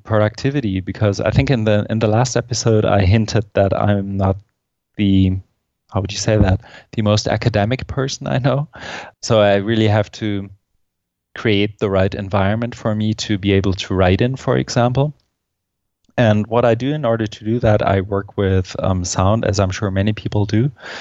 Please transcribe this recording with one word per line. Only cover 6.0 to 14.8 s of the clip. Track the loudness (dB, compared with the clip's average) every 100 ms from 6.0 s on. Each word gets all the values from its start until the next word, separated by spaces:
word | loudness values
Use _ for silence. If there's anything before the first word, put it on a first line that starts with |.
| -6
you | -4
say | 0 2
that? | 2 0 -4 -20 _
The | -4
most | 0 0 0
academic | -2 0 0 -2 -4 -6
person | -6 -6 -6 -4
I | -2
know. | 0 -2 -4 -10 -14 -14 -16 _
So | 0 4
I | 4 2
really | 0 0 2
have | 2 -2
to | -6 -6 -6 -8 -16 _ _ _ _ _ _ _ -6
create | 0 2 0 -2
the | -2
right | 2 0 -2
environment | -4 0 0 0 -4 -6
for | -4 -2
me | -2 -2
to | -4 -2
be | 2
able | 2 2
to | -4 -4
write | 2 4 4
in, | 0 -2
for | -2 -2
example. | 0 0